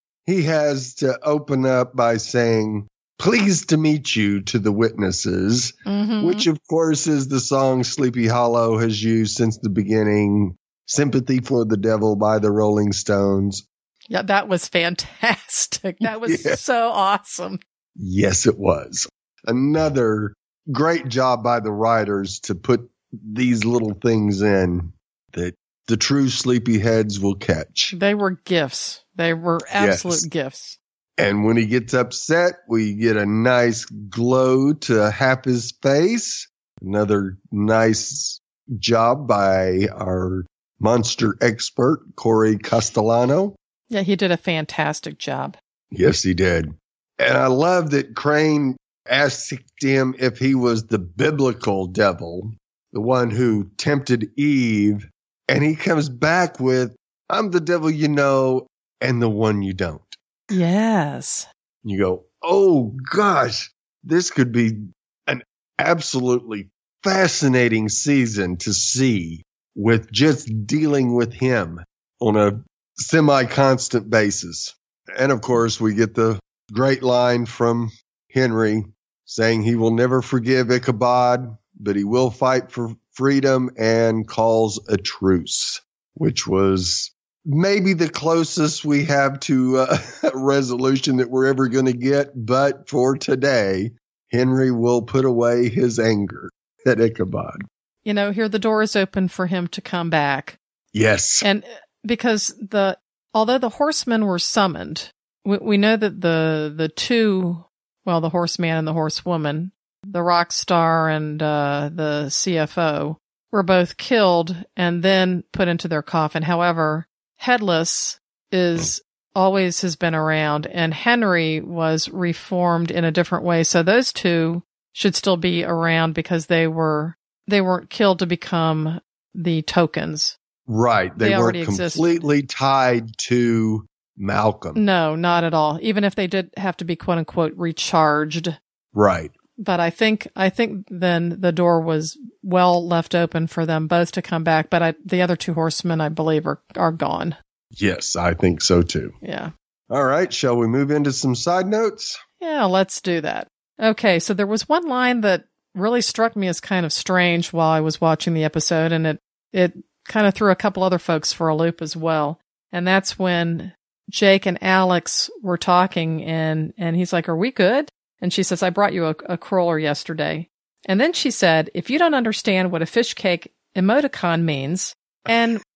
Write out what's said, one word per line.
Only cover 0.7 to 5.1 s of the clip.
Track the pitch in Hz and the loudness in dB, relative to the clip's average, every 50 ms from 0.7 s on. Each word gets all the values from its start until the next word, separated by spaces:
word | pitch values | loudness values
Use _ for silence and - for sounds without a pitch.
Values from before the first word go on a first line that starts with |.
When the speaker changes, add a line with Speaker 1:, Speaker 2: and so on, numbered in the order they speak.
| 143 135 127 123 - | 0 -2 -6 -10 -8
Speaker 1:
to | - 156 131 127 - - | -4 -2 -2 -2 -2 -2
open | 151 147 151 147 - 143 131 131 | -2 -2 -2 -2 -2 -2 0 2
up | 131 131 127 123 127 - | 2 2 2 0 0 0
by | 127 120 117 117 107 | 0 2 2 2 0
saying, | - - - 120 117 117 113 110 107 107 107 104 104 - _ _ _ _ _ _ | -2 -2 0 0 2 2 2 2 0 0 -4 -6 -8 -10 _ _ _ _ _ _
"Pleased | - 175 233 233 202 202 185 160 - - | 0 2 2 4 4 2 2 0 0 0
to | 165 156 | 0 2
meet | 156 156 151 151 135 - - | 4 2 2 2 0 -2 -2
you," | 113 107 101 101 101 | 0 0 2 0 0
to | 95 - - 117 | -2 -2 -2 0
the | 98 107 101 | 0 0 0
witnesses, | 104 117 110 - - 101 90 | 2 0 0 0 -2 -2 -2